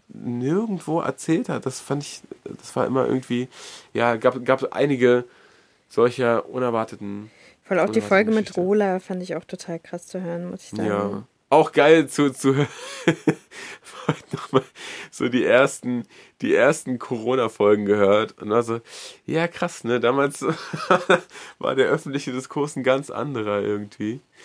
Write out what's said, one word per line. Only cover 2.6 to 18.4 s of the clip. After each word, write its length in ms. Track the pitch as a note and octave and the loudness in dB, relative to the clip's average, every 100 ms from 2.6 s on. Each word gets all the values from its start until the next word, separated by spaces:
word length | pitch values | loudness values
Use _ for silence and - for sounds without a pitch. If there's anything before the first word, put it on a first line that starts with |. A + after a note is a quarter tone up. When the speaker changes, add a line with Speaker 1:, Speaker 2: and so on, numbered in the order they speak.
| - C3+ | -8 -2
Speaker 1:
war 100 | A#2+ | 0
immer 180 | C3 B2 | 0 0
irgendwie, 420 | C3 - B2 B2+ - - - - | -2 -2 -6 -6 -12 -20 -20 -8
ja, 220 | A2+ A#2 A2+ | 0 0 2
gab, 280 | B2+ - | 0 0
gab 280 | - C3 - | 0 0 0
einige 520 | - C#3+ C3 B2 B2 B2 _ _ _ _ _ _ | 0 0 4 6 4 2 _ _ _ _ _ _
solcher 600 | - A#2+ B2+ A#2+ A#2 - | 2 2 2 0 0 -2
unerwarteten, 840 | B2+ B2 A2+ A2+ G#2+ G2+ G2+ G#2+ _ - _ | -4 -2 -2 -4 -8 -10 -10 -14 _ -20 _
Speaker 2:
Voll 160 | _ F#3 | _ 0
auch 60 | G#3 | 0
die 120 | A3 | 0
Speaker 1:
unerwarteten 100 | G#3 | 2
Speaker 2:
Folge 220 | G3 G#3+ | 2 4
mit 80 | A3 G3+ | 0 -2
Speaker 1:
Geschichte. 140 | F#3 | -4
Speaker 2:
Rola 400 | F3+ G#3 G3 F#3 | 0 2 2 -2
fand 200 | - F3+ | -6 -10
ich 140 | F3+ | -8
auch 100 | E3 | -10
total 360 | - F#3 - E3 | -10 -12 -10 -12
krass 260 | - F3 - | -10 -14 -12
zu 140 | F#3 | -10
hören, 280 | F3 E3+ F3+ | -8 -8 -10
muss 120 | F#3+ | -12
ich 80 | - | -12
sagen. 160 | - - | -6 -2
Speaker 1:
Ja. 340 | G2+ - G#2 - _ _ | -2 -4 -8 -14 _ _
Auch 220 | D3 D#3 | 4 4
geil 360 | D3 C#3+ E3 C#3 | 4 8 8 6
zu, 220 | - C#3+ | 0 0
zu 220 | C3 C3+ C#3 | 2 2 2
hören. 120 | C#3+ - - - A#4+ | 0 -4 -16 -2 0
<laughs> 100 | D#3+ - - _ - - - - - - | 2 -2 -2 _ -18 -18 -18 -20 -6 -4
Heute 280 | - - - | -4 -8 -12
nochmal 260 | - C3 - - - - - | 0 0 0 -8 -16 -14 -16
so 180 | - B2 | -6 -2
die 160 | B2 | 0
ersten, 600 | F2 A#2+ C#3 - B2 B2 - - - _ | 4 4 4 0 -6 -6 -8 -20 -20 _
die 140 | B2 | 0
ersten 440 | F2+ C3 D#3 C3 B2 | 4 4 2 -4 -8
Corona-Folgen 880 | - A#2+ A2+ C3 A2 - G#2 G#2+ G2+ | -6 -6 -2 0 0 2 4 4 4
gehört 500 | G#2 G2 G#2 A2 - | 4 4 4 2 -6